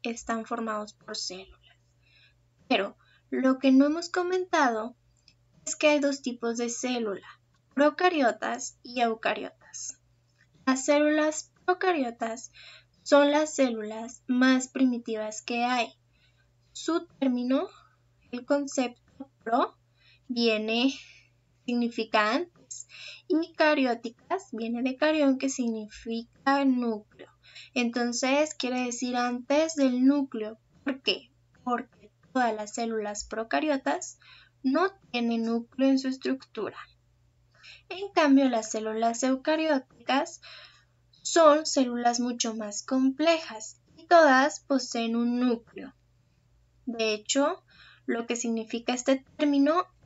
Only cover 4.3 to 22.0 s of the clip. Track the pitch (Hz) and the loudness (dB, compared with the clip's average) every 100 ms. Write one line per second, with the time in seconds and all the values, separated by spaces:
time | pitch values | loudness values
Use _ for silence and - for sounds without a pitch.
4.3 | 370 370 330 254 220 233 - _ _ _ | -2 0 0 0 0 -8 -12 _ _ _
5.3 | _ _ _ - - 302 294 285 277 247 | _ _ _ -10 0 2 4 2 -2 -6
6.3 | 233 233 233 240 233 254 247 214 185 - | -6 -6 -4 -6 -6 -4 -4 -4 -6 -12
7.3 | - _ _ _ - 294 294 359 320 240 | -20 _ _ _ 2 2 4 2 4 2
8.3 | - 226 240 - - - 247 233 226 196 | 0 -4 -6 -10 -16 -10 -2 0 0 -4
9.3 | 214 - - - - - - _ _ _ | -4 -8 -14 -20 -16 -14 -16 _ _ _
10.3 | _ _ _ - 262 - 294 302 302 302 | _ _ _ -2 0 2 4 4 2 0
11.3 | 302 - _ - 359 370 330 240 233 226 | -2 -10 _ -2 0 0 0 -2 -4 -8
12.3 | - - - - - _ _ - 285 285 | -8 -14 -20 -20 -20 _ _ 2 4 6
13.3 | 294 302 - 254 226 214 220 233 - - | 2 0 0 -2 -2 -8 -10 -12 -12 -4
14.3 | 254 262 262 254 262 262 240 233 214 214 | 2 4 2 0 0 0 0 -6 -6 -6
15.3 | 214 - 240 240 247 226 - _ _ _ | -10 -6 -4 -2 0 -4 -8 _ _ _
16.3 | _ _ _ _ - - 330 339 - 269 | _ _ _ _ -12 -4 -4 -4 -4 -2
17.3 | 247 247 269 403 - _ _ _ _ _ | 0 0 0 -2 -10 _ _ _ _ _
18.3 | 247 247 285 277 - 240 - _ - 269 | -10 -2 -2 -2 -4 -4 -6 _ -20 -20
19.3 | _ - 240 403 - _ _ _ _ - | _ -2 0 0 -4 _ _ _ _ -8
20.3 | 233 233 214 214 226 269 - - - _ | 0 0 0 0 0 0 -2 -14 -20 _
21.3 | _ _ _ - 240 233 233 | _ _ _ -4 -2 -2 -2